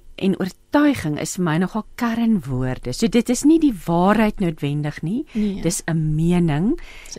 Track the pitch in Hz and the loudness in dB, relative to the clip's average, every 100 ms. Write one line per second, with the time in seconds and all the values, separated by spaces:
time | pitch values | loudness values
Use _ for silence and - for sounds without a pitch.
0 | - - 190 - 185 - _ 294 294 262 | -4 -2 0 0 -4 -8 _ 2 4 2
1 | 151 147 160 - 175 156 185 220 - - | -2 -4 -4 -2 0 0 0 -4 -8 -4
2 | 240 226 233 214 131 127 127 127 120 127 | -4 0 2 0 0 -2 -2 -4 -6 -2
3 | 226 233 233 247 294 320 302 196 - 170 | 2 2 2 2 4 6 4 0 0 2
4 | 185 214 214 - 175 156 143 147 147 - | 4 4 2 0 -2 -2 -4 -2 -4 -6
5 | 156 233 311 220 208 190 170 - - 165 | -6 -6 -6 -4 -2 -2 -2 -2 -4 -2
6 | 156 151 165 175 170 143 196 339 - - | 0 0 2 2 2 2 0 -2 -6 -18
7 | - | -16